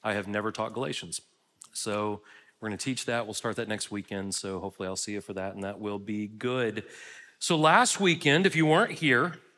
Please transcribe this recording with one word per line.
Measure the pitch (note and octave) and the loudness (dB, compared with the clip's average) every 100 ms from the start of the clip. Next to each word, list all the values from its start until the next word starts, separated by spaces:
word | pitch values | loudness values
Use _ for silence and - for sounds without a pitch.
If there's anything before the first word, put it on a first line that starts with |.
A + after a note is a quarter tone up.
I | A2 | -2
have | G#2 F#2+ | -4 -2
never | G#2 G#2+ | -4 -4
taught | G#2 A2+ | -4 -6
Galatians. | A2 C3+ - F2 - _ _ _ _ - | -4 -6 -6 -8 -12 _ _ _ _ -14
So | - A2+ G#2 G#2+ G#2 _ - _ _ | -8 -4 -2 -2 -4 _ -20 _ _
we're | A2 | -8
gonna | G2 | -4
teach | - B2 - | -4 -4 -2
that. | A#2 | -2
We'll | A2 | -2
start | G#2 A#2 G#2+ | -4 -4 -4
that | A2 | -4
next | G#2+ - | -4 -4
weekend, | G#2 F#2 G2+ G2 | -8 -6 -6 -4
so | F#2 G2 F#2+ | -6 -4 -6
hopefully | F#2+ - F#2 | -8 -8 -8
I'll | F#2+ | -6
see | - | -6
you | G#2 | -8
for | G2 | -8
that, | G2 F#2+ | -8 -6
and | G2 | -6
that | G2 G2 | -8 -6
will | G#2 G2+ | -6 -6
be | G#2 G#2 G#2 | -4 -4 -6
good. | G#2+ B2 B2+ A#2 G#2+ - - - - - _ | -6 -4 0 -2 -2 -10 -18 -20 -20 -20 _
So | - E3 | 0 4
last | D#3 F#3+ B3 - | 6 6 6 4
weekend, | G3 E3 D3 D3 F#3+ | 4 4 6 6 6
if | D#3+ | 4
you | D#3 | 6
weren't | D#3+ A3+ | 6 4
here | D#3 D#3 B2 E3+ D#3+ _ | 2 4 4 2 -4 _